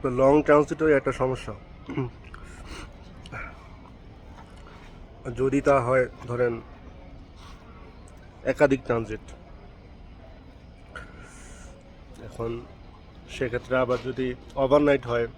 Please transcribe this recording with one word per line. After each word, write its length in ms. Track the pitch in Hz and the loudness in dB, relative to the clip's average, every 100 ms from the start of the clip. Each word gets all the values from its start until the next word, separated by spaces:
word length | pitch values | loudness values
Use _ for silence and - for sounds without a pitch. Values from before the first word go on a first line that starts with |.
তো 60 | 139 123 | -2 4
লং 140 | 135 147 147 | 6 6 8
ট্রানজিটের 440 | 147 147 151 156 143 | 6 6 2 4 4
একটা 140 | 135 123 | 2 0
সমস্যা, 320 | 131 127 - 98 - - - 139 123 - - - - - - - - - - - - - - - - - - - - - - - - - - - - - - - - 117 | -2 -2 -8 -12 -16 -18 -8 -6 -6 -8 -18 -18 -18 -16 -16 -14 -16 -18 -20 -18 -14 -12 -12 -16 -18 -20 -20 -20 -20 -20 -20 -20 -20 -20 -20 -20 -20 -18 -20 -14 -12 0
যদি 180 | 135 139 139 | 2 2 4
তা 80 | 139 120 | 4 4
হয় 180 | 131 123 - - | 2 2 -4 -8
ধরেন 240 | 120 120 117 - - - - - - - - - - - - - - - - - - - | 0 0 0 -8 -18 -18 -18 -18 -18 -20 -20 -20 -20 -20 -20 -20 -20 -20 -20 -20 -8 -6
একাধিক 280 | 131 147 135 - | 4 4 4 0
ট্রানজিট, 360 | 117 107 107 - - - - - - - - - - - - - - - - - - - - - - - - - - - - - - 110 | -2 -2 -8 -12 -20 -20 -20 -20 -20 -20 -20 -20 -20 -20 -20 -20 -20 -20 -20 -18 -18 -18 -18 -20 -20 -20 -18 -20 -20 -20 -20 -20 -18 -16
এখন 220 | - 113 117 120 - - - - - - - | -8 -6 -6 -12 -20 -20 -20 -20 -20 -16 -6
সেক্ষেত্রে 380 | 127 120 120 127 | -4 -4 0 2
আবার 140 | 123 123 123 | 2 0 -2
যদি 180 | 123 127 123 - 143 | -4 -4 -6 -10 -2
ওভারনাইট 400 | 135 147 147 139 123 | 4 6 6 2 2
হয় 160 | 117 117 | -2 -2